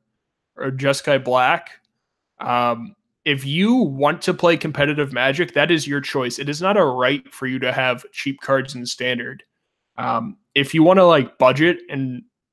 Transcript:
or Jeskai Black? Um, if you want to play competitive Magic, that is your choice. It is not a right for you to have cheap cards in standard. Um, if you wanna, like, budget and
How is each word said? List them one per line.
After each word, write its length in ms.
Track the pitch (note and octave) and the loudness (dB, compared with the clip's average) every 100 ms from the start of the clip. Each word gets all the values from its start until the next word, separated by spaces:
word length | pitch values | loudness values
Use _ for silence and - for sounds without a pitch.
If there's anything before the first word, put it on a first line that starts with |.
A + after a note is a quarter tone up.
| _ _ _ _ _ - | _ _ _ _ _ -10
or 140 | C3+ | -8
Jeskai 520 | C3 C#3 C3+ - C#3 | -2 0 0 0 0
Black? 560 | B2 B2+ B2+ E3 - - _ _ _ _ _ _ | 2 2 2 0 -6 -20 _ _ _ _ _ _
Um, 540 | B2+ B2 A#2+ A#2 A#2 - _ _ | -4 0 0 -2 -8 -18 _ _
if 220 | D#3 C#3 C3+ | -4 -4 -2
you 280 | D#3 G#3 | 0 2
want 480 | B3+ F3+ C3+ D3 - | 2 0 0 0 0
to 100 | - F#3 | -4 0
play 220 | F3 E3 | 2 2
competitive 540 | D#3+ D3 C#3+ D3+ C#3 | -2 -2 -2 0 -4
Magic, 420 | B2 C3+ C#3 E3+ | 0 0 0 -2
that 180 | D3 D#3 | 0 2
is 160 | E3+ C#3+ | 2 0
your 140 | C#3+ | -6
choice. 360 | C#3 C#3+ B2 - | -4 -4 -4 -6
It 120 | C#3+ | -8
is 120 | D3 | -4
not 160 | F#3 G#3 | 0 2
a 80 | D3+ | 2
right 420 | B2+ B2+ C#3+ - | 2 0 0 -6
for 140 | - C3 | -10 -6
you 100 | B2+ | -4
to 120 | B2+ | -2
have 340 | B2+ B2+ A#2+ - | 0 -2 -2 -8
cheap 280 | - C#3 C#3 | -10 -8 -8
cards 340 | - C3+ C3 C3+ | -2 -2 -2 -10
in 100 | A#2+ | -10
standard. 560 | - B2 B2 B2 C3+ _ _ _ _ _ - | -6 -4 -4 -8 -14 _ _ _ _ _ -8
Um, 400 | A#2+ A#2 A#2 - _ | -4 -4 -6 -12 _
if 220 | C#3 C#3 D#3+ | -2 0 4
you 80 | |
wanna, 220 | D#3+ F#3+ F3+ | 6 6 6
like, 340 | D#3 A#2+ - | 6 2 2
budget 400 | B2+ C3+ E3 E3+ - | 2 4 2 0 -6
and 320 | C#3 C3 B2 - _ _ | -6 -6 -8 -14 _ _